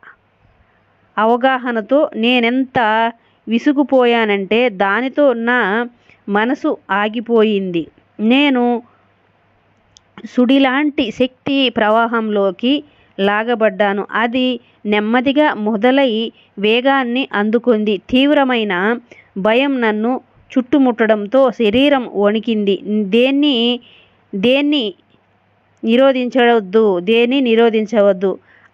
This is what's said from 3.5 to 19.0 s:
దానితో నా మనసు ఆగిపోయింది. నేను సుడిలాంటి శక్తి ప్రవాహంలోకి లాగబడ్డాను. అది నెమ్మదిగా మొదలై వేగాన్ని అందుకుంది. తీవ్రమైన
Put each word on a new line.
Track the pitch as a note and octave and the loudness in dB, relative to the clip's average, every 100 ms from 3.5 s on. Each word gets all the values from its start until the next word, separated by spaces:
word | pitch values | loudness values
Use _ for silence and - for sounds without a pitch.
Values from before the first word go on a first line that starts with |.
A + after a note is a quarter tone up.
| A3+ D4 C#4 C4 C4 B3 A#3 A3 G3+ F#3+ A3 B3 | -2 0 0 2 2 4 2 0 -2 0 0 0
దానితో | F#3+ G3 G3+ C4 C4+ C#4+ | 0 -2 0 -2 0 0
నా | A#3+ A#3 B3 G3 G#3+ A#3+ _ _ _ - | 2 0 0 0 -2 -4 _ _ _ -4
మనసు | G3+ A3+ C4+ D#4 A#3+ - | -2 -2 -2 -4 -4 -4
ఆగిపోయింది. | G3 G#3+ A3+ A#3 A#3 G#3+ G3+ F#3+ E3+ D3+ _ _ - | -4 -2 -6 -2 2 2 0 -2 -6 -8 _ _ -4
నేను | G#3+ C4 C#4+ B3+ A#3+ A#3+ - _ _ _ _ _ _ _ _ _ _ _ _ - A3+ | 0 2 2 2 0 -2 -8 _ _ _ _ _ _ _ _ _ _ _ _ -20 -8
సుడిలాంటి | - B3 C#4 C4+ C4 D4+ C#4+ A#3 | -2 2 2 2 0 -2 -2 -4
శక్తి | - B3+ _ - C#4 C4 | -2 -4 _ -4 0 0
ప్రవాహంలోకి | A#3 G#3+ A3 A3+ A3+ A3 G#3 G3 F3+ A#3+ C#4+ D4 _ _ - | 0 2 2 0 -2 -2 0 -2 -2 -2 -2 -6 _ _ -4
లాగబడ్డాను. | G3 G#3 A3+ A#3 A3 F#3+ G#3 G3+ - | -2 0 -2 0 0 0 -2 -2 -4
అది | G3+ A#3 B3+ B3+ A#3+ _ _ G#3 | -4 -2 -2 -2 -4 _ _ -4
నెమ్మదిగా | G#3 G#3+ B3 B3+ C4+ D4+ | -2 0 0 0 2 0
మొదలై | G#3+ G#3 A3 B3 C4+ C#4 A3 A#3 - _ - | 0 -4 0 0 2 0 -2 -6 -10 _ -4
వేగాన్ని | G#3 A#3 C4 C4+ B3 A#3+ C4+ | -2 0 2 0 0 -4 -4
అందుకుంది. | G3+ G#3 A#3 A#3+ G#3+ G#3+ F#3+ | -2 -2 0 0 0 0 -4
తీవ్రమైన | - B3+ C#4+ D4 C4 B3 G#3+ F3+ G3+ A#3+ | -2 0 2 2 2 0 -2 -2 -2 -4